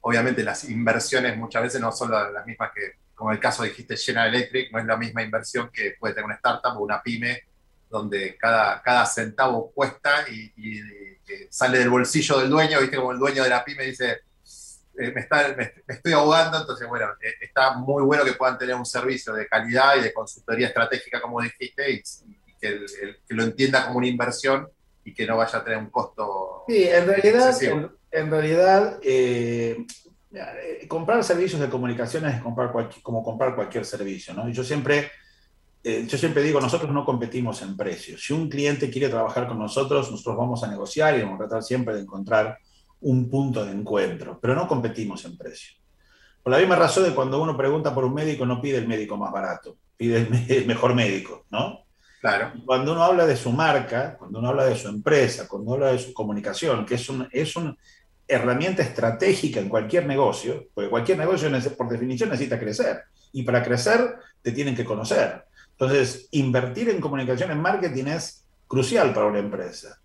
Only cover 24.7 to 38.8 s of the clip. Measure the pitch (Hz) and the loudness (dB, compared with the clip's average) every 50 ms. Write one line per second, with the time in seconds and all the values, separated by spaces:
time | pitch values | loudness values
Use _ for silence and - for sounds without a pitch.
24.7 | _ _ _ _ _ _ _ 107 - - 113 110 113 113 113 - - 113 - 117 | _ _ _ _ _ _ _ -18 -8 -6 -4 0 2 0 0 0 -2 -6 -4 -4
25.7 | 110 110 107 104 - 120 113 - _ - 107 104 98 95 95 95 92 - - - | -4 -4 -6 -4 -4 -4 -4 -4 _ -8 -6 -6 -4 -6 -8 -8 -12 -12 -6 0
26.7 | 233 208 185 170 175 175 175 185 196 196 196 208 226 240 254 262 - - 135 120 | 4 4 4 6 6 6 6 6 4 6 6 6 8 8 6 6 6 4 0 0
27.7 | - 151 151 - - _ _ _ - 160 156 151 156 156 151 156 160 170 180 190 | 0 -2 -4 -6 -12 _ _ _ -4 -2 0 2 0 2 2 4 4 6 6 8
28.7 | 190 196 214 226 - - - 135 131 131 127 123 123 120 117 117 117 117 117 117 | 8 6 4 2 -2 -2 0 2 4 4 4 4 2 0 0 -2 0 0 -2 -2
29.7 | 117 120 120 - - - _ - _ _ _ _ - - - - - - - - | -4 -6 -10 -14 -16 -20 _ -20 _ _ _ _ -16 -14 -14 -12 -12 -12 -10 -10
30.7 | - - - - 160 165 165 208 226 233 190 - 175 170 185 185 170 151 143 127 | -12 -12 -8 -6 -4 -2 2 4 4 4 4 2 2 2 2 0 2 0 -2 0
31.7 | 131 123 123 123 117 120 117 117 - 160 156 147 127 117 - 117 117 123 123 117 | 0 -2 -2 -2 -2 -2 -4 -2 -2 -2 0 0 -2 -2 -4 -6 -2 -2 -2 0
32.7 | - 117 117 - - - _ - 117 113 113 117 110 113 131 127 - 110 101 - | 0 -2 -4 -4 -8 -14 _ -6 -4 -4 -4 -4 -2 0 0 0 0 -2 -6 -4
33.7 | - 117 101 - - 104 101 98 95 92 - - 87 98 113 120 117 127 123 120 | -4 -6 -6 -6 -8 -6 -6 -8 -8 -10 -12 -12 -10 -8 -6 -6 -4 -6 -4 -2
34.7 | 147 147 127 139 147 147 143 - - - _ _ _ _ _ _ _ _ _ _ | -2 -2 2 2 2 2 2 -2 -12 -20 _ _ _ _ _ _ _ _ _ _
35.7 | _ _ _ 117 113 113 117 113 147 127 170 160 151 147 143 156 151 143 131 131 | _ _ _ -4 -4 -2 -2 -4 -2 0 0 2 2 2 2 4 2 2 2 2
36.7 | 143 170 160 143 143 143 131 - 127 120 117 110 - 127 123 117 107 - 98 95 | 0 -2 -2 -2 -2 0 0 0 -2 -2 -2 -4 -4 -4 -4 -4 -4 -6 -10 -10
37.7 | 98 95 101 95 85 - - - - - - - 143 160 165 139 127 139 143 147 | -6 -4 -4 -4 -6 -6 -12 -16 -14 -12 -6 -4 -2 -2 -2 -2 -2 0 0 0
38.7 | 147 131 | 0 0